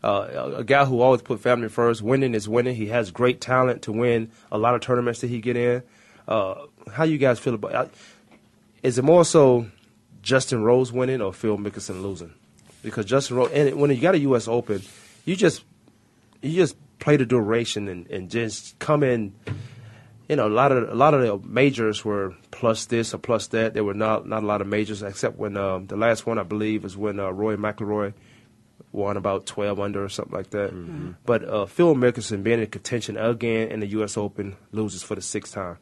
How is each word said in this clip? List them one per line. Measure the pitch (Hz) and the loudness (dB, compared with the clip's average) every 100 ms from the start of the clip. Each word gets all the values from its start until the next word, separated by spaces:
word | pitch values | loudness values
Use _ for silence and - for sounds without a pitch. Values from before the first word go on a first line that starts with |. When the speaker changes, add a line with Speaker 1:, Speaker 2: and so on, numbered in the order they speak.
Speaker 1:
uh, | 110 101 101 | 0 -2 -2
a, | 69 64 - | -6 -8 -8
a | |
guy | 113 139 139 | 2 4 4
who | 127 | 4
always | 123 127 | 6 4
put | - 113 | 2 -4
family | - 120 113 | 2 2 0
first. | - 117 113 | 0 2 2
Winning | 104 135 135 | 0 2 2
is | 113 104 | -2 0
winning. | 113 123 120 | 0 0 -2
He | 104 | -2
has | 120 104 | -2 -2
great | 87 123 123 | 0 0 0
talent | - 127 127 120 | 0 2 2 0
to | - | -4
win | 110 120 117 110 - - | -2 2 0 -2 -12 -8
a | 107 | 0
lot | 113 120 | 2 2
of | |
tournaments | - 123 120 117 | 2 0 0 -4
that | 123 | -6
he | 120 | -4
get | 113 120 | -4 0
in. | 120 123 127 _ _ _ - | 0 0 -4 _ _ _ -4
Uh, | 110 95 92 - _ - | -2 -2 -6 -12 _ -16
how | 107 | -2
you | 160 151 | 0 2
guys | 131 117 | 2 2
feel | - | 0
about, | 117 104 - | -4 -4 -4
uh, | 127 - - - _ - _ _ _ _ | -4 -8 -20 -20 _ -20 _ _ _ _
is | 131 120 | -2 2
it | |
more | 135 175 165 | 6 6 8
so | 170 139 123 110 - _ _ _ - | 8 8 6 2 -12 _ _ _ -14
Justin | - 131 - 123 | 0 2 2 0
Rose | 107 123 127 | 4 4 4
winning | 120 127 131 | 0 -2 0
or | 101 | -4
Phil | 95 110 104 | -4 -2 -2
Mickelson | 101 104 - 92 | -2 -8 -10 -8
losing? | 95 92 82 78 _ _ _ - | -8 -8 -12 -20 _ _ _ -14
Because | 110 110 101 | -10 -6 0
Justin | 131 139 123 | 0 0 0
Rose, | 120 | 2
and | 139 147 135 | 4 2 4
when | 143 | 2
you | 131 | 4
got | 151 190 | 4 4
a | |
U | 139 127 | 4 2
S | 110 | 2
Open, | 120 117 101 92 - - - - | -4 -2 -6 -6 -20 -20 -14 -6
you | 185 | 2
just, | 196 - - _ _ _ _ _ _ _ | 2 2 -12 _ _ _ _ _ _ _
you | 139 165 | -4 2
just | 165 - - _ | 2 0 -20 _
play | - 147 | 2 4
the | 123 | 4
duration | 123 104 113 117 - 101 | 2 2 0 -2 -4 -6
and, | 90 82 | -8 -10
and | 95 92 | -10 -6
just | 113 113 104 - - | -4 -4 -6 -16 -14
come | - 147 | 0 2
in. | 139 120 104 98 - - - - - - - - - | 4 2 -2 -8 -10 -10 -10 -18 -20 -20 -20 -20 -4
You | 151 | 0
know, | 107 | 2
a | |
lot | 107 139 | 4 4
of, | 131 110 | 4 0
a | 110 | 4
lot | 143 | 4
of | 147 | 6
the | 120 101 98 | 2 0 -4
majors | 107 139 131 110 104 | 2 2 2 -2 -2
were | 110 104 98 90 _ | -4 -4 -4 -8 _
plus | - 120 110 - | -2 0 0 -2
this | 117 113 | -2 -2
or | 104 | -6
plus | - 113 - | -2 -2 -2
that. | 113 113 110 | -2 -2 0
There | |
were | 104 | -2
not, | 101 110 110 - | 0 0 0 -2
not | 110 | -4
a | 107 | -2
lot | 104 | -2
of | 98 | 0
majors, | 104 104 104 | -2 -2 -6
except | 101 95 117 107 | -10 -4 -4 -4
when, | 104 101 | -6 -4
um, | 98 95 95 | -4 -4 -6
the | 98 | -2
last | 113 110 - | 0 0 -2
one, | 113 | -4
I | |
believe, | 90 104 107 107 | -4 -4 -2 -4
is | 98 95 | -6 -8
when, | 104 101 | -6 -4
uh, | 98 | -6
Rory | 92 107 104 | -4 -2 -2
McIlroy | 104 104 104 104 101 101 - - _ _ _ _ - | -4 -6 -4 -4 -4 -8 -20 -20 _ _ _ _ -16
won | - 101 101 | -6 -4 -2
about | 98 98 - | -2 -4 -4
twelve | - 104 101 | -6 -4 -2
under | 101 101 | -4 -4
or | 101 | -8
something | - - - | -8 -8 -8
like | 95 | -8
that. | 104 101 | -4 -4
Speaker 2:
Mm-hmm. | 92 87 80 87 - - | -6 -12 -10 -12 -12 0
Speaker 1:
But, | 113 - | 0 0
uh, | 107 98 | -4 -4
Phil | - 175 | 4 4
Mickelson | 143 123 120 110 104 | 6 4 2 -6 -4
being | 101 117 | 0 0
in | 107 | -2
contention | 98 - 120 107 107 | -8 -6 -6 -6 -4
again | 110 117 117 113 113 | -2 -2 -2 -2 -2
in | 110 | -4
the | 104 | -4
U | 104 | -4
S | 104 - | -4 -2
Open, | 104 - 101 92 _ | -6 -6 -10 -10 _
loses | 104 107 92 | -4 -4 -6
for | - | -8
the | 98 | -8
sixth | - 107 - | -6 -8 -8
time. | - 92 85 | -10 -10 -12